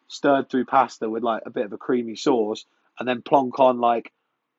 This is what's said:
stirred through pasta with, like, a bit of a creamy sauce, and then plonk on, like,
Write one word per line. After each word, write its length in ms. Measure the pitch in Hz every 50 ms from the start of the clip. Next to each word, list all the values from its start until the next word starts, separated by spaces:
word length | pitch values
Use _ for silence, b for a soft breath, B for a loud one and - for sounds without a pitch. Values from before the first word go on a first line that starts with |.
| _
stirred 420 | _ - - - 147 139 135 131 -
through 160 | - 131 120
pasta 440 | - - 135 123 123 - - 123 110
with, 140 | 110 113 117
like, 200 | 117 110 107 -
a 60 | 127
bit 140 | 123 131 117
of 80 | 101 110
a 40 |
creamy 380 | 107 - - 135 123 117 113 107
sauce, 500 | - - 151 135 117 107 104 110 - - _ _ _ _ _ _ -
and 80 | 120
then 140 | 127 123 120
plonk 380 | - - 156 143 131 123 120 -
on, 200 | 135 127 123 120
like, 320 | 120 117 120 117 - - _ _ _ _ _ _ _ _ _